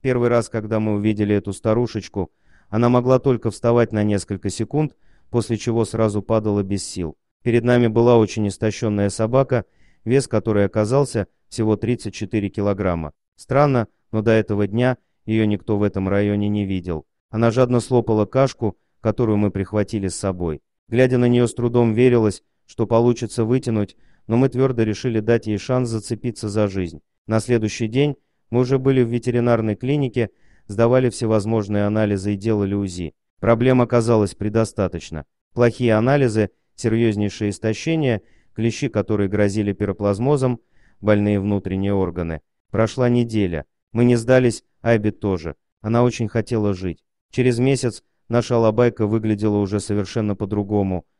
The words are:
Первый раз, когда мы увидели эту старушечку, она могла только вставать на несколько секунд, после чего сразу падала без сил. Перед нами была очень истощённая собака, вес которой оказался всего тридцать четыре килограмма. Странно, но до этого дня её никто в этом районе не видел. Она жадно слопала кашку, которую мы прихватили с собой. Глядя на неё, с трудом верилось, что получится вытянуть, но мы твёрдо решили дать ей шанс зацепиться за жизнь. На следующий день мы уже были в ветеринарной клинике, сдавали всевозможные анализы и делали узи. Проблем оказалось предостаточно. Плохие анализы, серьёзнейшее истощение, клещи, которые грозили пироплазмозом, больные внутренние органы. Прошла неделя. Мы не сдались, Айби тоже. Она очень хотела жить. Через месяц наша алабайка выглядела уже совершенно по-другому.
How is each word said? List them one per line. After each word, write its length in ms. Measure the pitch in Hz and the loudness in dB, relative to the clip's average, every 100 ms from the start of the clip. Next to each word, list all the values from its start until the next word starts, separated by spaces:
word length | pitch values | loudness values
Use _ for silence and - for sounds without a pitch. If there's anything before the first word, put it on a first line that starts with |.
Первый 240 | 131 123 120 | 0 0 2
раз, 220 | 120 110 | 2 0
когда 300 | 113 107 110 | -6 -4 -2
мы 160 | 107 104 | 0 0
увидели 380 | 107 104 104 | 0 0 0
эту 200 | 104 104 | 0 -2
старушечку, 760 | 95 113 110 123 107 - 101 87 _ _ _ _ | -4 0 0 0 -6 -8 -8 -8 _ _ _ _
она 220 | 107 120 | 0 2
могла 280 | 123 123 131 | 2 4 2
только 320 | 143 120 113 | 2 0 -2
вставать 400 | - 117 120 113 | -2 2 2 2
на 120 | 107 | 0
несколько 480 | 104 101 - 95 101 | 0 -2 -4 -6 -6
секунд, 440 | - 110 143 156 _ _ _ _ | -6 -4 -2 -2 _ _ _ _
после 260 | 120 110 113 | -4 -2 -4
чего 300 | - 113 110 | -2 -2 -2
сразу 340 | 110 110 104 | 0 0 0
падала 420 | 95 110 107 104 | 0 0 0 -2
без 220 | 95 98 | -2 -4
сил. 320 | - - 82 - _ _ | -6 -8 -8 -10 _ _
Перед 220 | 120 117 | 0 2
нами 220 | 117 123 117 | 4 4 4
была 320 | 110 120 117 | 4 6 6
очень 280 | 104 - 104 | 4 0 -4
истощённая 600 | - 110 - 113 104 101 | -2 -4 -2 -2 0 -2
собака, 560 | - 113 127 135 123 - _ _ _ | -2 0 0 0 -2 -4 _ _ _
вес 240 | 113 135 120 | 0 0 0
которой 380 | 110 - 104 98 | -2 0 0 2
оказался 600 | 107 107 135 139 113 92 _ _ | 0 0 0 0 -4 -6 _ _
всего 280 | - 110 104 | -4 -2 0
тридцать 360 | 107 120 107 | -2 -4 -6
четыре 380 | - 101 110 98 | -10 -4 -4 -4
килограмма. 640 | - 101 98 95 85 76 _ _ _ | -2 -2 0 -2 -2 -6 _ _ _
Странно, 520 | - 127 147 127 107 _ _ | -4 0 2 2 -2 _ _
но 80 | 110 | -2
до 120 | 110 | 2
этого 340 | 110 101 104 101 | 2 2 -2 0
дня 320 | 107 123 123 _ _ | 0 0 -2 _ _
её 220 | - 110 107 | -4 0 0
никто 320 | 104 - 104 | -2 -2 0
в 40 | |
этом 240 | 104 95 95 | 0 -2 -2
районе 440 | 101 104 104 104 | 0 0 0 -2
не 160 | 104 98 | -2 -2
видел. 400 | 92 87 80 - _ _ | -4 -4 -8 -10 _ _
Она 200 | 107 117 | 0 2
жадно 300 | 117 123 123 | 2 2 0
слопала 460 | - 123 117 107 104 | 2 0 2 0 0
кашку, 500 | 131 135 - 110 - _ _ | 2 0 0 -6 -6 _ _
которую 380 | 113 107 117 104 | -4 0 0 2
мы 120 | 104 | 0
прихватили 580 | 98 95 107 98 107 95 | -2 -4 -2 -2 -4 -4
с 80 | - | -4
собой. 440 | 98 90 87 73 _ _ _ | -6 -4 -4 -6 _ _ _
Глядя 300 | 117 131 123 | 2 2 4
на 120 | 120 | 2
неё, 180 | 120 120 | 4 2
с 80 | |
трудом 400 | - 120 120 117 | 0 0 2 2
верилось, 480 | 110 127 120 107 - _ _ _ | 4 4 4 2 -2 _ _ _
что 200 | - 107 | -6 0
получится 600 | 113 120 117 113 - 110 | 4 4 2 -4 -4 0
вытянуть, 500 | 127 123 110 101 _ - _ - | 0 0 -2 -4 _ -20 _ -2
но 100 | 117 | 0
мы 140 | 131 | 2
твёрдо 340 | 127 135 120 | 0 -2 0
решили 360 | 110 101 127 110 | -2 -2 -2 -2
дать 260 | 107 117 110 | 0 0 0
ей 100 | 101 | -6
шанс 320 | - 127 120 | -2 -2 -2
зацепиться 640 | 113 - 110 123 107 107 | -6 -6 -6 -6 -6 -6
за 180 | 104 104 | -2 -2
жизнь. 320 | 95 87 80 _ _ - | -2 -6 -8 _ _ -4
На 140 | 110 | -2
следующий 480 | - 120 107 - 110 | 0 0 0 -4 -2
день 280 | 123 147 139 _ _ _ | 0 0 -2 _ _ _
мы 60 | 117 | -2
уже 180 | 123 135 | 0 2
были 240 | 131 131 | 2 2
в 60 | 117 | 2
ветеринарной 680 | 120 123 120 120 117 110 | -2 -2 0 2 0 0
клинике, 560 | 101 123 147 135 123 110 _ _ _ - | -4 -2 -2 -2 -2 -4 _ _ _ -10
сдавали 420 | 101 117 127 127 | 0 4 4 2
всевозможные 760 | - 113 110 101 113 101 104 104 | -2 0 0 2 -2 0 -2 0
анализы 480 | 107 107 101 101 | 0 0 0 -2
и 20 | 101 | -2
делали 380 | 110 104 98 | -2 0 0
узи. 400 | 101 98 87 85 _ _ _ | -2 -4 -6 -10 _ _ _
Проблем 400 | 101 117 127 127 | 0 2 4 4
оказалось 560 | 117 120 113 113 101 - | 4 2 4 2 2 -2
предостаточно. 920 | 104 113 113 - 92 85 - 78 - _ _ | -2 -2 -2 -2 -4 -4 -10 -14 -14 _ _
Плохие 400 | - 120 - 120 | 2 2 2 2
анализы, 560 | 107 120 143 127 110 101 _ _ - | 2 2 2 2 0 -2 _ _ -6
серьёзнейшее 720 | 117 110 117 104 104 - 104 | -2 2 0 0 -4 -2 -6
истощение, 720 | 95 110 107 160 165 139 107 _ _ _ | -4 -4 -4 -4 -2 0 -2 _ _ _
клещи, 320 | - 113 - 139 | -4 -4 -2 -4
которые 420 | 107 98 107 98 | -2 -2 -2 0
грозили 440 | 101 104 104 104 | 0 0 0 -2
пироплазмозом, 880 | 95 104 95 101 101 127 147 127 120 _ _ _ _ | -2 -4 -2 -2 0 0 0 0 -4 _ _ _ _
больные 400 | 101 104 104 104 | 0 2 2 0
внутренние 540 | 98 101 92 95 98 | 0 -2 -2 -4 -2
органы. 480 | 101 90 85 82 80 _ _ _ | 0 -2 -2 -6 -8 _ _ _
Прошла 380 | 101 110 - 123 | -2 -2 0 0
неделя. 580 | 120 117 110 95 82 - _ _ | 2 0 -2 -2 -4 -8 _ _
Мы 140 | 113 | 2
не 100 | 123 | 4
сдались, 480 | 120 113 131 127 - _ _ | 4 4 4 4 -2 _ _
Айби 280 | 117 117 104 | 0 2 0
тоже. 460 | - 104 90 80 - _ _ | -2 -4 -2 -6 -14 _ _
Она 240 | 107 117 | -2 2
очень 240 | 120 - 113 | 2 0 -4
хотела 460 | 117 104 117 104 | -4 -2 -2 -2
жить. 280 | 92 92 80 _ _ _ | -2 -6 -8 _ _ _
Через 280 | - 127 117 | 0 0 2
месяц 460 | 131 135 123 - _ _ _ | 0 0 -2 -6 _ _ _
наша 260 | 117 - | -2 0
алабайка 540 | 120 113 107 120 113 104 | 2 2 4 0 2 0
выглядела 480 | 113 110 107 107 104 | 0 0 0 0 0
уже 240 | 98 104 | 0 -2
совершенно 560 | - 104 95 117 107 98 | -2 -4 -2 -4 -4 -4
по-другому. 720 | 98 104 101 104 98 90 - | -4 -4 -2 0 0 -4 -8